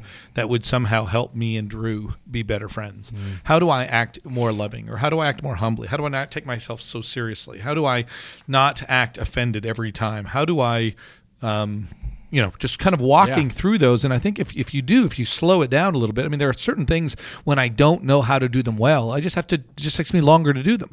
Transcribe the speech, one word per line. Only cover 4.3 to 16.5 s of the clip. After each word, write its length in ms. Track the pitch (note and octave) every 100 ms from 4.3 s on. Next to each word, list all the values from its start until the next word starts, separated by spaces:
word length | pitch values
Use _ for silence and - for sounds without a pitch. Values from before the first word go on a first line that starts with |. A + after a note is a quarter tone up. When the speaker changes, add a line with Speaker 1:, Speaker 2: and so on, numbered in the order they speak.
| B2 A#2+
Speaker 1:
loving, 380 | G#2+ G#2 A2+ A2
or 80 | A2
how 120 | D3
do 100 | D#3+
I 80 | D3+
act 140 | C#3
more 140 | D3 A#2
humbly? 320 | A2+ A2+ A2
How 80 | C#3
do 100 | D3
I 40 |
not 220 | C#3 C#3
take 140 | - -
myself 360 | A#2+ - A2+
so 180 | - A#2+
seriously? 600 | A2+ - A#2 G#2+ - G2+
How 140 | A2
do 120 | D3+ D3
I 180 | B2 A#2+ - - - -
not 380 | C3+ C#3 C#3 -
act 280 | B2+ A#2+ -
offended 480 | A#2+ - A#2+ G#2+ A2
every 280 | A2+ A2+
time? 320 | G2+ A2 A2 G2+
How 180 | C3+
do 160 | D#3 E3+
I, 360 | A#2+ A#2 A2+ - - - _ _
um, 460 | A#2 G#2+ G#2 G#2 G#2 - - - -
you 120 | D3
know, 100 | G#2 -
just 180 | B2+ -
kind 160 | F#3+
of 60 | F3
walking 460 | B2+ D3 G3 C3+ C#3
Speaker 2:
Yeah. 80 |
Speaker 1:
through 240 | - F#3+ A3
those. 260 | C3+ B2
And 100 | C#3
I 60 | B2
think 180 | G3 G3+
if, 160 | -
if 200 | - C3
you 80 | C#3
do, 240 | C3 A#3 G3+
if 120 | -
you 60 |
slow 380 | A#2 - E3 F#3
it 80 | C#3
down 260 | C3 F#3+ D#3
a 20 |
little 160 | A2+
bit, 120 | G#2+ D3
I 20 |
mean, 120 | D3
there 100 | C#3+